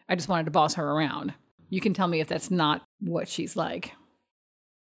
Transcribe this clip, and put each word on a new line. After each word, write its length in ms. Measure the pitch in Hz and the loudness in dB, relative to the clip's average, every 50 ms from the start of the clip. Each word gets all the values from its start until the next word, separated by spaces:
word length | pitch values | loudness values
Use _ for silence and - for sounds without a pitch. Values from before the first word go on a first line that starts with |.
| _ - | _ -2
I 60 | 185 | -2
just 120 | 175 139 - | -2 0 0
wanted 160 | 180 165 160 | 0 0 0
to 60 | 160 151 | 2 4
boss 220 | 180 151 156 151 | 4 4 4 4
her 140 | 175 151 147 147 | 0 0 0 2
around." 420 | 156 160 139 - 151 143 - - - _ _ _ _ - - | 2 2 0 -2 -4 -6 -6 -8 -10 _ _ _ _ -10 -4
You 120 | 190 185 | -4 0
can 140 | - 220 185 | 0 0 2
tell 120 | - 190 175 | 2 0 0
me 120 | 170 160 | 2 0
if 80 | 156 - | 0 0
that's 220 | - 160 - - | -2 -4 -2 0
not 320 | 185 175 160 147 151 151 - _ _ - | 0 2 4 2 2 0 -4 _ _ -8
what 280 | - 170 170 - - - | -6 -4 -4 -4 -4 -4
she's 280 | - - 165 - - | -6 -6 -6 -4 -2
like. 360 | - 165 165 170 180 - - - - _ _ _ _ _ _ _ _ _ _ _ _ _ _ _ _ | -4 -4 -2 -4 -6 -8 -10 -14 -18 _ _ _ _ _ _ _ _ _ _ _ _ _ _ _ _